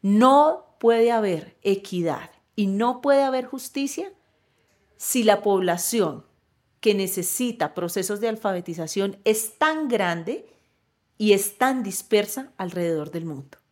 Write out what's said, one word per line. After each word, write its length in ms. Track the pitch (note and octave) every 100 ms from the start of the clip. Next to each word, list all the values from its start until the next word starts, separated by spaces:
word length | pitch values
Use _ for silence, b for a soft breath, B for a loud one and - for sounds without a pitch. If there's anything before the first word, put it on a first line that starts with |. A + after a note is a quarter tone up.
No 720 | G3 G#3 B3+ C#4 D4+ E4 _ _
puede 320 | A#3 A3+ A#3
haber 460 | A#3 G#3 E3 - _
equidad 680 | G3+ G3 - F3+ E3 C#3 - _ _ -
y 120 | G3+
no 340 | G3 A#3+ B3
puede 200 | C#4+ C#4
haber 240 | C4+ C4 B3+
justicia 640 | C4+ - C#4 C#4 - F#4+ _ _ _ _ _ _ _ _ _
si 260 | - B3+
la 180 | A3 G3+
población 840 | G#3 G3 F#3 F3 - A#3 E3+ C3 _ _ _ _ _ _
que 140 | A3
necesita 800 | G3 F#3+ F#3+ E3+ - B3 A3+ D3+
procesos 480 | - F3 G3+ F#3 G3+
de 80 | A3+
alfabetización 880 | A3 G#3 F3+ F3 E3+ D#3+ G3 G3 G3 -
es 320 | G#3+ - _
tan 320 | D#4 D#4 D4+
grande 580 | A3+ F3+ E3+ E3 D#4 - b b b _ _ _ _
y 160 | G#3+
es 240 | G3 G3 -
tan 260 | B3+ C4
dispersa 720 | G3 F3 - G#3 G#3+ - C#4 -
alrededor 560 | F3+ F3 E3+ D#3+ D3
del 140 | E3 E3
mundo. 320 | C#3 C3+ - _